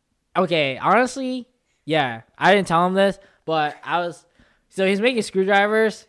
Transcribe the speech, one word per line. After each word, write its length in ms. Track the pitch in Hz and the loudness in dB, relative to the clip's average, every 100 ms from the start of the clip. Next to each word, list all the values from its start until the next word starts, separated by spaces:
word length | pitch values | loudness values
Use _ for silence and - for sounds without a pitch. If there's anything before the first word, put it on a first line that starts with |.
| _ _ _ 165 | _ _ _ -4
okay, 400 | 185 165 139 127 | -2 0 -2 -2
honestly, 680 | 156 202 254 269 262 254 233 _ _ _ | 0 2 0 -4 -8 -8 -10 _ _ _
yeah, 380 | - 156 131 113 - - | -4 -2 -2 -4 -14 0
I 160 | 156 | 4
didn't 140 | 202 180 | 4 4
tell 180 | 165 | 2
him 100 | 180 | 2
this, 240 | 190 196 185 _ _ | 2 0 0 _ _
but 320 | - 160 147 - | -4 -2 -2 -6
I 140 | 135 165 | -6 -4
was, 260 | 175 156 _ _ _ _ _ | -4 -8 _ _ _ _ _
so 160 | - 190 | -4 -2
he's 140 | 196 | 0
making 220 | 233 247 | 0 -2
screwdrivers, 840 | 208 190 190 196 208 214 220 214 | -4 -2 2 2 2 2 0 -2